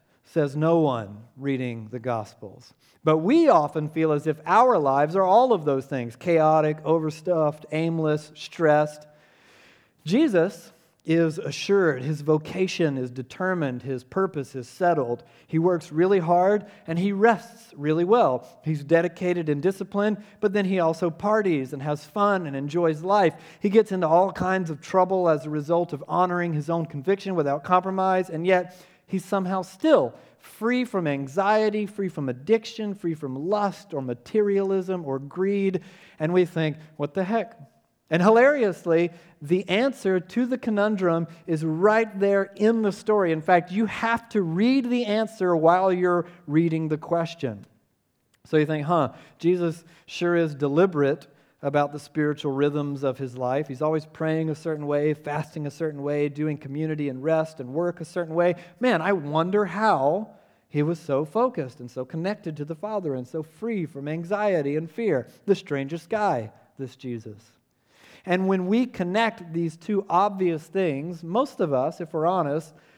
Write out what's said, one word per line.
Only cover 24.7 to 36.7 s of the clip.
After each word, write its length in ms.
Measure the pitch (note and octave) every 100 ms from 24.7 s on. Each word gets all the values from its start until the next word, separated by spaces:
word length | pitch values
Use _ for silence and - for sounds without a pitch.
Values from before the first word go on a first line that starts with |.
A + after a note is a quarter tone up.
of 100 | D3
trouble 480 | - F#3+ F3+ F#3+ F3+
as 160 | D3+ D3+
a 60 |
result 420 | D3+ C#3+ E3+ F3
of 100 | C3+ -
honoring 460 | E3+ F3+ F3 F3
his 180 | D3+ D3
own 160 | E3 D#3+
conviction 480 | C#3+ C3+ G3 G3 F3+
without 280 | C#3+ D3
compromise, 680 | D3+ F3+ F#3 F#3+ F#3 F#3 F#3
and 160 | D#3+ F3
yet 280 | F3+ F3 - - _ _
he's 180 | G3
somehow 380 | - G3 F3+ F#3+
still 540 | F3 - D#4 C4 B2 - - _ -
free 400 | - A3 B3 B3
from 220 | G3 D#3+
anxiety, 800 | C#3 C3+ D3+ G3 G#3+ G#3+ G#3 G3+
free 240 | G3+ F#3+
from 200 | - C3+
addiction, 640 | A#2+ D3 A3+ A3 - G#3+
free 220 | G3 E3+ D#3
from 340 | C#3+ C3 D#3+
lust 440 | G#3 G3+ F3 -
or 80 | D3
materialism 1040 | C3 A#2+ - A3 G#3 G3 G3 G3 F3+ F#3
or 160 | D3+ C3+
greed. 640 | C#3 F3 F#3+ G3+ G3 F#3 - - - -
And 120 | D#3
we 140 | F3+ F3
think, 320 | E3 D#3